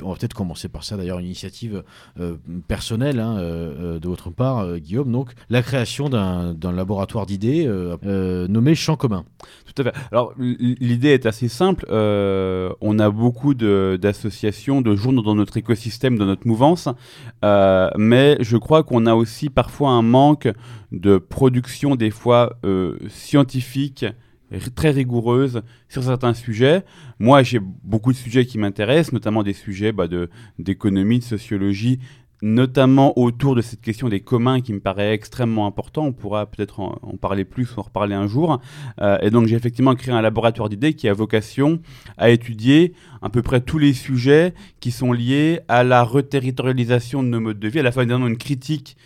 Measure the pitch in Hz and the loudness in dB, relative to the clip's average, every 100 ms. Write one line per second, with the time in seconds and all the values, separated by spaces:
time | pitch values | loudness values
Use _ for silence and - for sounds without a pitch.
0 | 92 90 120 - 92 80 90 76 - 104 | -10 -8 -8 -6 -8 -8 -12 -12 -12 -8
1 | 90 90 90 90 95 - 117 98 - - | -8 -8 -10 -12 -14 -14 -12 -12 -14 -20
2 | - - 87 85 - 87 - 107 - 113 | -20 -12 -10 -10 -12 -14 -8 -8 -6 -4
3 | 139 131 113 107 85 82 85 71 87 82 | -2 -2 -4 -4 -6 -6 -8 -10 -8 -8
4 | 85 87 90 85 127 127 92 87 76 110 | -8 -8 -10 -4 -2 -2 -4 -8 -6 -4
5 | 139 120 135 - _ 120 120 131 113 - | -2 -4 -6 -12 _ -2 0 -4 -4 -4
6 | 147 120 95 90 87 82 90 90 92 98 | -2 -2 -2 -2 -4 -6 -6 -4 -4 -4
7 | 95 113 98 98 110 156 147 98 87 85 | -4 -6 -6 -4 -2 0 -2 -2 -6 -6
8 | 98 98 92 90 90 107 127 160 - 156 | -4 -2 -2 -2 -2 2 2 2 0 -2
9 | 127 95 - _ - - - - 120 131 | -2 -4 -8 _ -20 -20 -14 -4 -4 -4
10 | 127 120 123 - 123 120 120 127 123 120 | -4 -2 -2 -4 -4 -2 -2 0 0 2
11 | 143 135 113 - 120 - 185 185 - 110 | 4 4 2 -2 -6 0 0 0 -2 0
12 | 107 104 98 95 95 92 90 - 104 107 | 2 0 0 0 -2 -2 -4 -4 -2 2
13 | 107 104 120 120 143 131 110 98 95 92 | 2 2 0 2 0 2 2 2 2 0
14 | 101 101 110 - 107 101 - 139 117 101 | -2 -2 -6 -4 -6 -4 -2 0 2 2
15 | 117 135 107 107 101 113 110 110 113 - | 2 0 2 0 0 -4 -2 -2 -4 -4
16 | 131 117 98 95 117 110 139 175 - 123 | 0 2 0 0 0 2 2 2 -2 -8
17 | - - 123 - 104 101 98 95 92 - | -14 -20 -20 -2 2 4 6 4 2 2
18 | 110 123 139 147 107 113 - 160 156 123 | 4 6 6 4 2 -2 2 2 2 0
19 | 113 113 113 - 147 131 123 - 143 120 | 4 2 0 -4 -2 -2 -2 -2 2 4
20 | 113 127 143 151 127 101 - - - 98 | 4 6 6 4 0 -4 -12 -20 -14 -2
21 | 98 95 - - 131 123 120 - 143 131 | 4 4 2 0 2 2 -4 -4 -2 0
22 | 110 107 123 120 120 - - 95 90 50 | 0 -2 2 4 2 -2 -2 -2 -2 -6
23 | 104 - - 147 135 127 123 135 139 131 | -14 -16 0 2 2 0 -6 -4 -6 -6
24 | 110 - _ _ _ 95 - 123 156 135 | -8 -8 _ _ _ -10 -10 -2 0 2
25 | 123 120 113 123 139 120 - _ _ 131 | 0 0 2 2 0 -4 -10 _ _ -6
26 | 127 123 123 117 120 107 131 180 - - | -2 0 0 -2 -6 2 4 4 0 -16
27 | 135 - 110 139 127 123 95 - 90 107 | -20 -2 6 6 6 0 -4 -12 -4 -2
28 | 117 127 123 127 123 107 104 98 104 151 | 0 -2 0 0 0 -2 -4 -2 0 2
29 | 160 120 107 110 101 98 - 95 107 107 | 2 -2 -2 -2 -2 -6 -10 -4 -4 -2
30 | 87 87 85 - - - 82 95 107 95 | -2 -2 -6 -10 -20 -10 -6 -2 0 2
31 | 98 123 120 110 - 104 98 98 117 131 | 2 0 -2 -8 -6 -2 -2 0 -2 -2
32 | 127 - _ _ 104 113 131 131 131 135 | -6 -20 _ _ 0 2 2 4 6 6
33 | 139 - 120 120 135 123 110 - - 107 | 6 4 0 2 0 0 -2 -8 -8 -4
34 | 131 98 - 120 120 131 123 101 98 95 | -2 -4 -2 0 2 0 -2 -6 -4 -2
35 | 104 107 - - 120 110 104 - - - | -2 -2 -6 -4 -2 0 -2 -4 -8 -4
36 | 151 127 101 104 104 - 101 - 95 - | -4 -4 -6 -6 -6 -6 -8 -6 -10 -10
37 | - 101 95 98 95 - 123 - - 95 | -14 -8 -4 -2 -4 -4 -6 -6 -8 -4
38 | 101 101 101 117 175 127 - - 139 - | -2 -2 -2 0 0 -2 -4 -16 -16 -2
39 | 101 98 104 117 113 113 117 117 131 123 | 2 2 4 4 4 2 -2 0 0 0
40 | 127 120 110 113 113 110 107 101 147 156 | -2 0 0 2 0 0 -6 -2 -2 0
41 | 113 101 107 110 107 - 143 165 - - | -2 0 0 -2 -2 0 0 0 -6 -20
42 | - - 113 117 120 110 117 147 175 - | -20 2 4 4 2 -2 4 6 4 0
43 | - 120 - 113 113 127 127 160 143 127 | -20 -12 -4 -2 0 0 0 2 2 2
44 | - 127 127 147 180 - - _ 123 120 | -2 -2 4 4 4 -2 -18 _ -8 -4
45 | 127 120 120 139 156 170 - 120 123 123 | -2 0 0 0 2 -2 0 2 4 4
46 | 120 139 135 139 127 131 127 127 120 123 | 4 0 0 -2 -2 -4 -2 0 2 0
47 | 120 143 127 117 110 104 107 156 127 123 | 0 -4 -2 -2 -4 -4 -4 0 0 0
48 | 120 123 123 117 - 135 - 151 - - | 0 0 0 -4 -4 -6 -4 -6 -8 -20